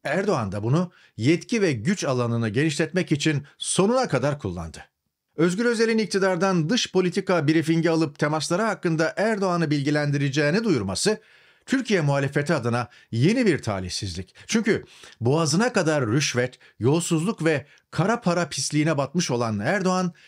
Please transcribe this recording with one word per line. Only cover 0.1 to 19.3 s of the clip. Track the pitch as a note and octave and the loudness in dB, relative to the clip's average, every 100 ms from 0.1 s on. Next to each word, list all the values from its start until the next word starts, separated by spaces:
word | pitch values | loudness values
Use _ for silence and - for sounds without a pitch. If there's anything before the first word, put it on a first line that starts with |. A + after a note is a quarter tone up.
| D#3+ G3+ D#3 G#2 | -2 0 -2 -2
da | G2+ | -4
bunu | G#2+ D3+ F3+ _ _ - | 0 0 0 _ _ -2
yetki | A2+ E3+ E3+ A#3 | 0 0 0 0
ve | G3 | 0
güç | B2 A#2 G3+ | 0 -2 -2
alanını | C#3+ B2+ A#2+ A#2 A2+ | 0 0 0 0 0
genişletmek | G#2+ D#3+ C#3+ D#3+ F#3 E3+ | 0 0 0 -2 -2 0
için | D3 D#3 C#3+ - _ | 0 0 -2 -6 _
sonuna | - - G3+ B3+ A#3+ | -4 0 2 2 0
kadar | C3+ C3+ C#3+ | 0 0 -2
kullandı. | G2 F2 E2 - - _ _ _ _ - | -6 -8 -10 -14 -20 _ _ _ _ 0
Özgür | E3+ F3+ | 0 2
Özel'in | A#3+ A3+ A3+ A3+ | 0 2 2 2
iktidardan | G#3+ G3 F#3+ F3+ G3 F3+ D#3 | 0 0 0 2 2 2 2
dış | A#3+ - | 0 0
politika | F#3 F3+ F#3 F#3+ F3 C#3+ | 0 0 -2 0 0 2
briefingi | D#3+ D#3 E3 E3 | 2 2 0 2
alıp | E3 D#3+ D3 | 2 0 -2
temasları | G3 D#3 D3 F3 | -2 -2 -2 -2
hakkında | A3+ F#3+ F3+ D#3+ D#3+ - | -2 -2 -2 0 0 0
Erdoğan'ı | G#3 G#3+ F#3+ F3 D#3+ | -2 0 0 0 0
bilgilendireceğini | D3 C#3 D3+ D3 C#3+ C#3 C3+ D3 F3+ | 0 0 0 0 0 0 0 0 0
duyurması | A#3 C#3 G2 F#2 G3 G#3+ _ _ _ _ - | 0 0 0 -2 -2 -2 _ _ _ _ -2
Türkiye | C4+ A#3 G3 | -2 0 2
muhalefeti | D3 C#3 C#3 D3 C#3+ | 2 0 0 -2 0
adına | D#3+ A#2 A#2 A#2 - _ | 0 0 -2 -4 -12 _
yeni | A2+ D3 B3 A3+ | 2 2 4 2
bir | C3+ | 2
talihsizlik. | - G2 F#2 - G2+ F2 F#2 - - | -2 -4 -4 -8 -8 -8 -12 -18 -4
Çünkü | A3+ A3+ F3+ - - - - | -2 0 -2 -4 -20 -20 -4
boğazına | A#2 D3+ D#3+ E3 A#3+ | 0 2 2 2 2
kadar | A#3 D#3+ D3+ A#2 | 2 2 0 0
rüşvet, | C3 C#3+ A#2+ B2 - - _ | 0 0 -2 -2 -6 -20 _
yolsuzluk | A2 D#3+ E3+ E3 F3 - | 0 2 0 0 0 0
ve | D#3+ D3 - - _ | 0 0 -4 -20 _
kara | - F#3 A#3 | -2 0 0
para | F#3 F3 E3+ | 0 0 -2
pisliğine | - - D3 D3+ D3 | -4 -2 0 0 0
batmış | C3+ F3 E3+ | -2 -2 -2